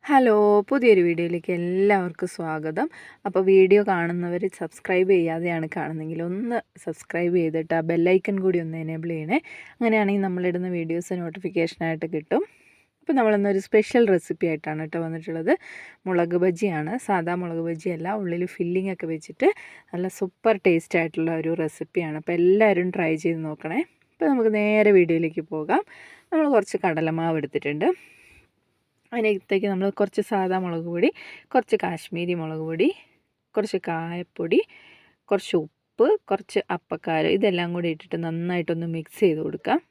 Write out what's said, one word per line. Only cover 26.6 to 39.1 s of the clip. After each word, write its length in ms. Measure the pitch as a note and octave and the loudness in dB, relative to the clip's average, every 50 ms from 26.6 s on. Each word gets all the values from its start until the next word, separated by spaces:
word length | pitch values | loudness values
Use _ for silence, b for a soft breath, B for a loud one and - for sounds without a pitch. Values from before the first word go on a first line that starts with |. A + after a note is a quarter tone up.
| G4 - - - - | 2 2 -6 -2 -2
കടലമാവ് 540 | F#3 D#3+ D#3 D#3+ D#3+ D#3+ E3 E3 E3 D#3+ | 0 0 0 -2 -2 -2 -2 -2 -2 -2
എടുത്തിട്ടുണ്ട്. 500 | D#3+ D3 C#3+ - - - C#3+ D3 D3+ F#3+ D4+ F#4 b b b b b b b b b b b _ _ _ _ _ _ _ _ _ _ _ _ | -2 -4 -4 -6 -4 -4 -4 -4 0 0 0 0 b b b b b b b b b b b _ _ _ _ _ _ _ _ _ _ _ _
അതിനകത്തേക്ക് 560 | - A3+ A3 G#3+ G#3 F#3+ _ _ G3+ F#3+ G3 | -4 -2 0 0 0 -2 _ _ -2 0 0
നമ്മൾ 200 | G3+ G3 F#3 F#3+ G3+ | 0 -2 0 0 -2
കുറച്ച് 320 | G3 - G#3 F#3+ - - | 0 0 -2 -2 0 -4
സാദാ 360 | G3+ - A3 G3 F#3 F#3 F#3 F#3 | -2 -2 -2 -2 0 0 -2 -2
മുളക് 280 | F#3 F3+ E3+ E3 E3 E3+ | -2 -4 -4 -6 -6 -6
പൊടി, 180 | E3+ F3 G3 D#4 - B B B B B B | -2 0 0 0 0 B B B B B B
കുറച്ച് 300 | B - B3+ - _ - | B -2 -2 0 _ -2
കാശ്മീരി 580 | G3 - F3+ E3+ D#3 - - - E3+ F3 F3 F3+ | 0 0 -4 -4 -6 -10 -10 -6 -6 -4 -4 -4
മുളക് 300 | E3+ D#3+ D#3+ D#3+ D#3 D#3+ | -4 -4 -6 -6 -6 -6
പൊടി, 220 | D#3+ E3 D#3+ G#3 D#4 G4 b b b b b b b _ _ _ _ _ | -6 -2 0 0 0 0 b b b b b b b _ _ _ _ _
കുറച്ച് 240 | G#3+ G#3+ G#3+ - F#3 - | -4 -4 -2 -4 -6 -4
കായപ്പൊടി, 720 | - E3+ D#3+ E3 E3 E3+ F3 F3 _ _ - F3 E3 F#3+ D#4+ A4+ b b b b b b b b b b b _ _ | -4 -6 -6 -6 -8 -8 -10 -10 _ _ -8 -2 2 2 2 2 b b b b b b b b b b b _ _
കുറച്ച് 260 | G3+ F#3+ - - - | -2 -2 -2 0 -2
ഉപ്പ്, 520 | F3 D3+ D#3 _ _ _ _ _ - A3+ D4+ G#4+ G4+ _ | -2 -2 -2 _ _ _ _ _ 0 2 2 2 0 _
കുറച്ച് 340 | - F#3+ G3 - - - G#3 - - F#3 | -4 -4 -4 -4 -4 -4 -4 -2 -2 -8
അപ്പക്കാരം, 540 | E3+ _ _ - E3 - - E3 D#3+ D#3 D#3+ | -8 _ _ -10 -8 -4 -2 -2 0 2 2
ഇതെല്ലാം 440 | - G3 G3+ G#3 F#3 F3 F3 E3+ F3 | 2 2 2 2 0 0 -2 -4 -4
കൂടി 160 | F3 F3 E3+ D#3+ | -4 -2 -4 -4
ഇട്ടിട്ട് 260 | D#3+ - _ - F3 E3 | -6 -8 _ -6 -6 -4
നന്നായിട്ടൊന്ന് 640 | E3 E3 E3 E3+ F3 F3+ F3 D#3+ - E3+ E3 E3+ | -4 -4 -4 -4 -2 -2 -2 -2 -2 -4 -4 -4
മിക്സ് 320 | E3 E3 E3 D3+ - | -4 -6 -6 -8 -10